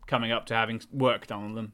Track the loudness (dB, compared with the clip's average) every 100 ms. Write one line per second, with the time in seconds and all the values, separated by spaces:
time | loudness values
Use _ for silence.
0 | -2 0 2 0 2 2 2 -2 -6 2
1 | 4 2 -2 -8 -8 -8 -10